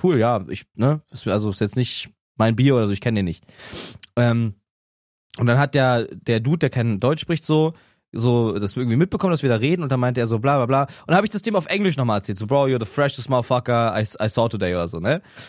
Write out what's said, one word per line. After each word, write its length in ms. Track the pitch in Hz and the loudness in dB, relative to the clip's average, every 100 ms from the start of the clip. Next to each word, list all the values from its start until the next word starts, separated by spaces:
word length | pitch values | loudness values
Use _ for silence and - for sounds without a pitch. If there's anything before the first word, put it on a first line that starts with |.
cool, 160 | 180 135 | 2 2
ja, 260 | 117 113 82 | 2 0 -4
ich, 160 | 101 - | -10 -10
ne, 260 | - 127 151 - | -2 0 0 -6
ist, 160 | - 113 | -10 -2
also 240 | 104 107 | -2 -2
ist 100 | 98 | -2
jetzt 160 | 104 127 | -2 -2
nicht 340 | 120 - - _ _ - | -4 -6 -12 _ _ 0
mein 200 | 113 110 | 2 4
Bier 180 | 139 123 | 4 4
oder 100 | 104 | 2
so, 40 | |
ich 80 | 98 | 0
kenn 140 | 120 | -2
den 100 | 107 | 0
nicht." 200 | 87 82 _ - - - - - - 120 | -2 -6 _ -20 -16 -14 -14 -18 -6 0
Ähm, 380 | 120 117 113 - _ _ _ _ _ _ _ - | 2 2 0 -6 _ _ _ _ _ _ _ -2
und 80 | 120 | 2
dann 120 | 127 | 2
hat 160 | 143 | 2
der, 340 | 143 127 120 - | 2 4 2 -2
der 280 | - - 110 | -6 -2 0
Dude, 180 | 123 165 | 0 0
der 120 | 135 | 0
kein 280 | 127 117 98 | 0 0 0
Deutsch 220 | 127 156 | 0 0
spricht, 240 | - 160 | -2 -4
so, 300 | - 156 156 - _ _ _ | 0 2 2 -2 _ _ _
so 480 | 110 120 120 110 98 | -2 2 2 2 0
das 160 | 98 | -2
irgendwie 220 | 127 123 120 | -2 0 2
mitbekommen, 340 | 190 214 190 | 0 0 0
dass 100 | 160 | 0
wir 80 | 135 | 0
da 60 | 110 | 2
reden, 260 | 139 180 | 0 -2
und 100 | 143 | -2
dann 80 | 131 | 0
meinte 180 | 123 123 | 0 0
er 80 | 113 | 0
so, 120 | 113 | 0
bla, 180 | 139 143 | 2 2
bla, 100 | 120 | 2
bla. 160 | 135 | 0
Und 260 | 139 - - | 0 -6 0
dann 80 | 180 | 2
hab 80 | |
ich 60 | 214 | 2
das 120 | 202 | -4
dem 120 | 226 | -2
auf 120 | 202 156 | -2 0
Englisch 300 | 196 190 139 | 0 0 0
nochmal 200 | 120 104 | 0 0
erzählt, 200 | - 98 | -2 -6
so, 80 | 107 | 0
"Bro, 180 | 139 | 2
you're 160 | 135 123 | 2 0
the 100 | 110 | -2
freshest 380 | - 139 - 127 | -2 -2 -2 -2
motherfucker 680 | 127 117 123 123 117 117 101 | -2 0 -2 0 0 2 0
I, 60 | |
I 260 | 104 - 107 | -4 -4 -2
saw 200 | 123 117 | 0 0
today" 260 | 104 90 | 0 -2
oder 140 | 90 85 | -2 -4
so, 100 | 85 | -4
ne? 220 | 101 175 - - | -2 -2 -6 -20